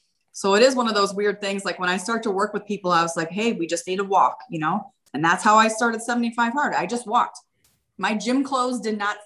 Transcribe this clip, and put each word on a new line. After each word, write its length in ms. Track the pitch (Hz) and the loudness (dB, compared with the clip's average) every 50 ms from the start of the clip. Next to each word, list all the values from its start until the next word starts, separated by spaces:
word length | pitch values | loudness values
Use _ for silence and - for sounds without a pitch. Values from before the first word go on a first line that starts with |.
| _ _ _ _ _ _ - | _ _ _ _ _ _ -12
So 220 | - - 196 196 | -4 0 2 6
it 60 | 208 | 6
is 140 | 240 277 262 | 6 6 6
one 140 | 254 240 226 | 4 0 0
of 40 | 214 | 2
those 200 | 208 202 190 190 | 2 0 0 0
weird 260 | 202 208 208 196 202 | 0 -2 -2 -2 -2
things. 240 | 208 196 202 196 190 | -4 -4 -4 -4 -4
Like, 160 | 185 170 185 | -6 -6 -4
when 100 | 185 180 | -2 -2
I 80 | 185 202 | -2 -2
start 260 | - 233 233 220 226 | -2 -4 -4 -2 -2
to 80 | 226 | -2
work 220 | 190 190 208 208 - | -2 0 -2 -2 -4
with 120 | 202 - | -6 -6
people, 260 | - 208 190 - 180 | -4 -6 -2 0 2
I 100 | 175 165 | 2 2
was 140 | 170 165 170 | 2 2 0
like, 140 | 170 160 160 | -4 -4 -4
"Hey, 240 | 175 202 220 233 208 | -2 -2 0 0 0
we 120 | 175 165 | -2 -2
just 220 | 160 170 170 - 185 | -4 -4 -4 -4 -4
need 100 | 185 196 | -4 -4
to 60 | 196 | -2
walk," 360 | 190 196 170 131 123 - - - - | 0 2 4 4 2 0 -4 -12 -10
you 100 | 170 160 | -6 -4
know? 320 | 151 160 185 214 - - _ _ _ _ - | -2 -2 -2 -2 -4 -8 _ _ _ _ -4
And 100 | 135 160 | 0 2
that's 200 | 165 180 185 - | 2 2 4 4
how 120 | 214 214 | 6 6
I 140 | 220 220 220 | 6 6 4
started 320 | 220 - 247 233 226 220 | 2 0 0 0 0 -2
seventy-five 500 | - - 240 240 240 233 - 254 233 233 233 | -4 -2 -2 -2 -2 -2 -2 -2 -2 0 0
Hard. 200 | 285 285 214 151 | -2 -2 0 0
I 120 | 139 170 | -2 -2
just 220 | 180 240 233 233 202 | -2 -4 -6 -4 0
walked. 320 | 233 240 - - - - _ _ _ _ _ _ _ _ _ _ _ - | 0 0 0 0 -4 -14 _ _ _ _ _ _ _ _ _ _ _ -4
My 160 | 190 202 226 | -2 -2 -2
gym 300 | 208 185 240 254 277 269 | -2 -2 0 0 0 0
clothes 380 | - 277 254 247 254 254 226 | 0 0 -2 0 -2 -2 -4
did 160 | 190 220 214 208 | -4 -4 -4 -4
not 200 | 202 208 208 - - | -4 -4 -6 -6 -10